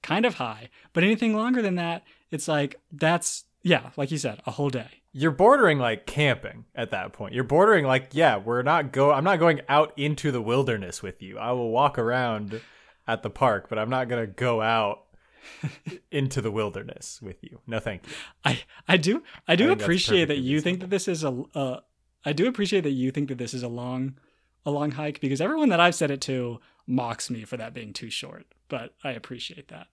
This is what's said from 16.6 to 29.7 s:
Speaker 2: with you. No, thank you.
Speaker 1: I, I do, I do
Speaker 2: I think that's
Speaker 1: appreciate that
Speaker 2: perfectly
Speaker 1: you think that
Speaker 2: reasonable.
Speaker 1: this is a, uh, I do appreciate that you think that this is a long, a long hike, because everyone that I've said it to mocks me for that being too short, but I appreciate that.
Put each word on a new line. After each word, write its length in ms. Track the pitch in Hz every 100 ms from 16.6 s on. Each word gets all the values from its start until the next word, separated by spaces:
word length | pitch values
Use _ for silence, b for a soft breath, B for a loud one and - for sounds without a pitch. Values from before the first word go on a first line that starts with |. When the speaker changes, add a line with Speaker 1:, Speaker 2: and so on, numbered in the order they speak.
| 104 95 - - - -
Speaker 2:
with 200 | 98 95
you. 180 | - - -
No, 140 | 113
thank 260 | - 92 B
you. 60 | B B _
Speaker 1:
I, 160 | 131 123 B B -
I 100 | 185
do, 240 | 156 269 B B -
I 100 | 175
do 80 |
Speaker 2:
I 40 | 269
think 100 | 392
that's 60 | 190
Speaker 1:
appreciate 380 | 180 - 196 151
that 80 |
Speaker 2:
perfectly 160 | 147 127
Speaker 1:
you 100 | 147
think 200 | 160 180
that 100 | 185
Speaker 2:
reasonable. 540 | 190 190 165 156 127
Speaker 1:
this 40 | 143
is 0 |
a, 40 | 151
uh, 220 | 135 127 _ _ _ _ -
I 60 |
do 120 | - 226
appreciate 360 | 247 196 202
that 80 | 156
you 200 | 135 127
think 180 | 139 143
that 100 | 123
this 160 | 120
is 80 | 127
a 60 | 123
long, 500 | 120 123 127 135 131 _ _ _ _ -
a 40 |
long 200 | 143 151
hike, 280 | 139 151 -
because 200 | 135 135
everyone 300 | 185 311 294
that 100 | 170
I've 140 | 175
said 160 | 165 151
it 100 | 139
to 380 | - 131 123 117 b b -
mocks 440 | 127 120 113 -
me 140 | 117
for 120 | 107 123
that 180 | 113
being 180 | 120 110
too 180 | 98 113
short, 360 | - - - - _ _
but 260 | 135 113 _
I 80 | 143
appreciate 560 | 117 - 123 - -
that. 200 | -